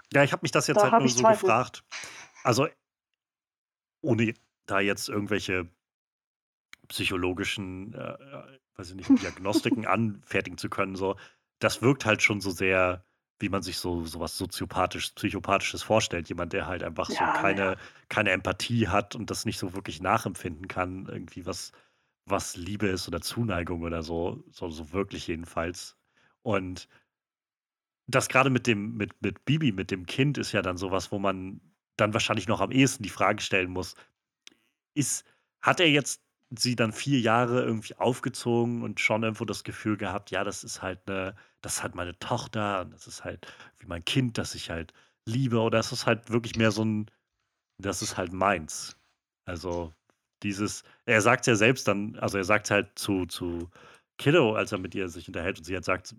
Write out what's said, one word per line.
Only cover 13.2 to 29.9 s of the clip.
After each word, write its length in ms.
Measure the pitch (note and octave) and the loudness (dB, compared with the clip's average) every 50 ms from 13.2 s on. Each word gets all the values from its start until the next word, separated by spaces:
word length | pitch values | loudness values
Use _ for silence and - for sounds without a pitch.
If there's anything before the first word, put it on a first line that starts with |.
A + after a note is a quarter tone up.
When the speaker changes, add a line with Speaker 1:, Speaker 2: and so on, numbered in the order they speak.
| _ _ _ - | _ _ _ -6
Speaker 1:
wie 100 | G#2 F#2 | -4 -2
man 140 | F#2+ G2 | -2 -2
sich 160 | F2+ F#2 E2+ - | -4 -4 -8 -6
so, 260 | - F2+ F2 E2+ E2 | -4 -2 -2 -2 -4
sowas 320 | D#2+ D#2+ E2 E2 E2 - | -6 -6 -6 -6 -6 -4
soziopathisch, 760 | - F#2+ F2+ - - F#2+ F2 - F#2 F#2 F2 - E2 - - | -6 -6 -6 -4 -8 -8 -4 0 0 0 0 0 -4 -8 -8
psychopathisches 720 | - - - G2+ - F#2+ - - G2 F#2+ - - - F2 | -8 -4 -4 -2 -2 -2 0 2 2 2 2 -2 -6 -6
vorstellt. 460 | - - G#2+ A2 G#2+ - F#2 F2 E2 - | 0 2 4 4 4 2 -4 -4 -4 -4
Jemand, 240 | F#2 E2 F2 E2 | -4 -4 -4 -4
der 140 | F#2+ F#2+ D2+ | -2 -4 -4
halt 160 | D#2+ F#2 F2 | -4 -4 -6
einfach 280 | F2 E2+ D#2 F2+ F2 - | -6 -6 -4 -4 -4 -4
so 140 | - - - | -2 -2 0
Speaker 2:
Ja, 60 | - | 0
na 0 | |
Speaker 1:
keine, 440 | - - F#2+ F#2+ F#2+ F#2+ G2 F#2+ F#2 | 0 2 2 2 2 2 2 0 0
Speaker 2:
ja. 0 | - - - - - _ - | -4 -8 -20 -20 -20 _ -4
Speaker 1:
keine 220 | - G#2+ G#2 G2+ | 0 0 2 2
Empathie 560 | F#2 F2+ F2+ F#2 F#2 - - - A#2+ A#2 A2 F2 | 2 2 0 -2 -4 -2 -2 0 2 2 2 4
hat 260 | G2 G2+ G#2 - - | 2 0 0 0 -6
und 140 | A#2+ G2+ - | -10 -6 -6
das 140 | - - - | -6 -4 -4
nicht 140 | A2 F#2 - | -4 -4 -4
so 160 | G2+ F#2 F2 | -6 -6 -8
wirklich 260 | G2 F#2 - E2+ D#2 | -8 -10 -8 -10 -4
nachempfinden 640 | F#2 F#2 G#2+ A2 - A2 E2+ - - F2+ E2 D#2+ F#2 F#2 | 0 2 2 2 0 -2 -6 -6 -8 -8 -8 -8 -12 -10
kann, 380 | - F#2 F#2 F2+ F#2 F#2+ G2 - | -4 -4 -4 -4 -4 -10 -10 -10
irgendwie 360 | - - F#2+ - - - E2+ | -10 -10 -12 -12 -14 -12 -8
was, 260 | F#2+ F#2+ - - - _ _ _ _ _ _ _ _ _ _ _ | -8 -8 -8 -10 -14 _ _ _ _ _ _ _ _ _ _ _
was 300 | - G2 F#2 - - - | -2 -2 -2 -2 -4 -8
Liebe 300 | F2+ F2 F#2 G#2 G2 G#2+ F#2+ | -10 -8 -8 -4 -2 0 0
ist 200 | F#2 F#2 - - | 0 -2 -4 -4
oder 120 | - E2+ | -6 -6
Zuneigung 640 | - - - A#2 A#2+ A2 F#2 E2+ F2 E2+ F2 E2 | -6 -6 -4 -2 -2 0 0 -2 -2 -2 -4 -4
oder 200 | E2+ E2+ E2 E2 | -4 -4 -4 -4
so, 420 | D#2+ D#2+ E2+ E2 E2+ G2 - - - - | -4 -4 -2 -2 -2 -2 -4 -8 -14 -18
so, 200 | _ - F#2 E2+ | _ -10 -10 -8
so 220 | D#2 D#2 E2 D2 | -8 -10 -12 -6
wirklich 340 | E2+ G2 G2 G2 - E2 - | -4 -4 -4 -2 -4 -10 -6
jedenfalls. 720 | - E2+ D#2+ E2 - - E2+ E2 F2 F2 - - - _ _ _ _ _ _ _ _ _ _ | -6 -6 -6 -8 -8 -6 -4 -4 -4 -6 -8 -14 -16 _ _ _ _ _ _ _ _ _ _
Und 460 | - B2+ G#2 F#2+ F#2+ F#2 F#2 F2 - _ _ _ _ _ _ _ _ _ _ _ _ _ _ _ _ _ _ _ _ _ _ _ - | -4 -2 -2 -2 -2 -4 -8 -10 -12 _ _ _ _ _ _ _ _ _ _ _ _ _ _ _ _ _ _ _ _ _ _ _ -8
das 220 | - B2+ C3 - - | 0 2 2 2 4
gerade 220 | - C3 C3 C#3 | 4 6 6 6
mit 160 | C3 A#2+ - | 4 4 4
dem, 300 | A#2+ A2 G2+ G2+ A2 A#2 | 2 2 2 0 -6 -4
mit, 260 | G#2+ G2+ F#2+ - - | -4 -6 -6 -6 -4
mit 220 | - G2+ F#2+ - - | -4 -4 -4 -4 0
Bibi, 280 | - D3 D#3+ D#3+ B2 | 0 2 2 2 2
mit 180 | F#2+ F#2+ F#2 - | 0 0 -4 -4